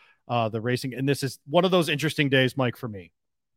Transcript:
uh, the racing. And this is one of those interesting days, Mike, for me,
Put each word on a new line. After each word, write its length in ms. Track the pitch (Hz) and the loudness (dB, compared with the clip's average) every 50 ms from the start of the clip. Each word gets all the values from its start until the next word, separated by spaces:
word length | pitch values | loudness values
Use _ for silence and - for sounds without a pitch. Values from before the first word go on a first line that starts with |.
| _ _ _ _ _ - | _ _ _ _ _ -4
uh, 180 | 120 120 113 | -2 0 0
the 140 | 107 110 113 | -2 -2 -4
racing. 320 | 107 123 123 - - 131 117 | -2 -2 -2 -2 -4 -8 -6
And 140 | 123 135 | -2 0
this 140 | 143 139 - | 0 0 0
is 160 | 139 123 - - _ 139 | -2 -6 -8 -10 _ 0
one 160 | 147 175 180 | 2 2 4
of 60 | 185 | 4
those 180 | 190 180 156 160 | 4 2 2 2
interesting 400 | 151 135 151 151 - - 147 135 | 0 0 -2 -2 0 0 0 4
days, 260 | 135 131 131 123 - | 4 4 4 2 2
Mike, 220 | 135 127 120 - | 0 -2 -2 -2
for 100 | - - | -6 -10
me, 240 | 117 104 95 85 - _ _ _ _ _ _ _ _ _ | -10 -10 -12 -14 -18 _ _ _ _ _ _ _ _ _